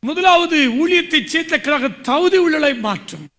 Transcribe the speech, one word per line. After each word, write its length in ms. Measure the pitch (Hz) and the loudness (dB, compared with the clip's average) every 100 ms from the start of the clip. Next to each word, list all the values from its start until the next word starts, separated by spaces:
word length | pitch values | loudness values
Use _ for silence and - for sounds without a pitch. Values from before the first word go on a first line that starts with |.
முதலாவது 580 | 226 320 370 349 339 320 269 | -6 0 4 4 2 0 0
ஊழியத்தை 500 | 233 339 359 - 311 | 0 2 0 2 -2
செய்யத்தக்கதாக 760 | 214 320 330 349 262 294 262 180 | 0 -4 -2 -4 -2 -2 -2 -6
தகுதி 380 | - 277 359 370 | -4 0 2 2
உள்ளவர்களாய் 400 | 339 311 294 247 | 2 2 0 -2
மாற்றும். 500 | 220 190 - 160 151 | -4 -6 -10 -16 -18